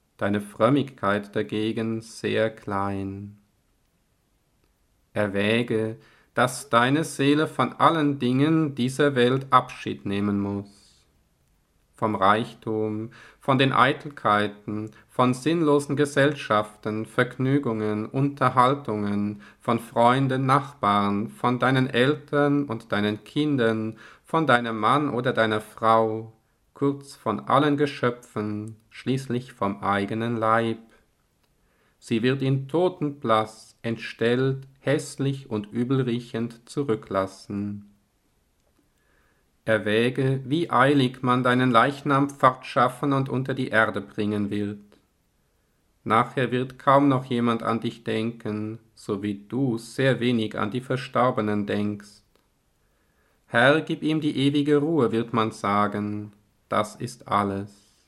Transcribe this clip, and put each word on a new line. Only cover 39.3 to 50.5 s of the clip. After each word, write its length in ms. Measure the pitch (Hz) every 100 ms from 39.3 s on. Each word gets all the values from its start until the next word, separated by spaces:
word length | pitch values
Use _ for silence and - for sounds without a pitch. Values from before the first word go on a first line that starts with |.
| _ _ _ -
Erwäge, 760 | 110 104 107 120 135 131 135 131
wie 240 | 160 170
eilig 540 | 120 135 143 127 -
man 200 | 127 123
deinen 280 | 123 123 127
Leichnam 580 | 117 127 139 147 139 139
fortschaffen 840 | - 131 127 - - 123 - 143
und 160 | 135 131
unter 260 | 127 135
die 140 | 131 127
Erde 300 | 107 110 101
bringen 500 | 101 - 104 104 101
wird. 300 | 104 101 104 - _ _ _ _ _ _ _ _ _ _ _ 110
Nachher 460 | 110 120 - 120
wird 280 | 123 131 -
kaum 300 | - 139 143
noch 160 | 131 135
jemand 380 | 120 120 113
an 180 | - 113
dich 240 | 117 - -
denken, 720 | 110 113 117 110 107 107 110 _
so 300 | _ - 101
wie 220 | 104 101 -
du 280 | 123 139 113
sehr 440 | - - 135 110
wenig 360 | 117 120 110